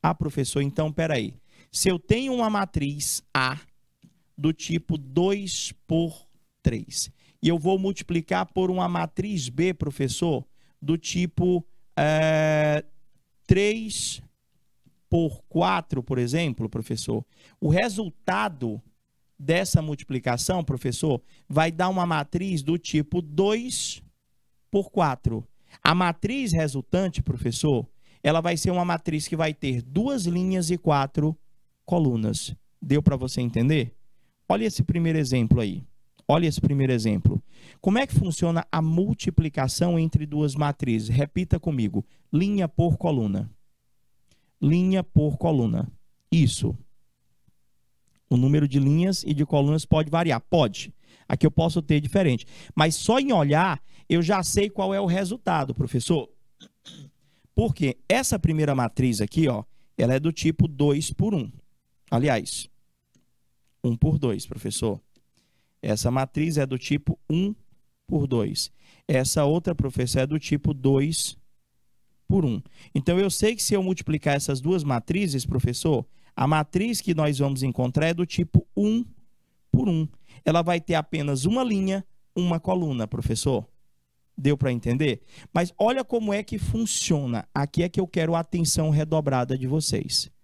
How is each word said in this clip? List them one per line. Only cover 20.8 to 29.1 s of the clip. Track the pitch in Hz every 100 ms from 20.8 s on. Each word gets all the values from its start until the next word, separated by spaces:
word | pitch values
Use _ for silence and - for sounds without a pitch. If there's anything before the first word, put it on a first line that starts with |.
| 131 120 156 123 - - _
vai | 139 165
dar | 165 180
uma | 190 175
matriz | 156 143 170 196 170
do | 139 170
tipo | - 156 147 175
dois | 156 147 196 220 247 - - - - _ _ _ _ _ _
por | 202 196
quatro. | - 156 127 - 110 - - _ -
A | -
matriz | 170 180 170 - 269 247
resultante, | 165 156 135 - 180 190 -
professor, | - 123 120 113 151 127 - - - _
ela | 147 160
vai | 170 170
ser | 185
uma | 180
matriz | 175 165 -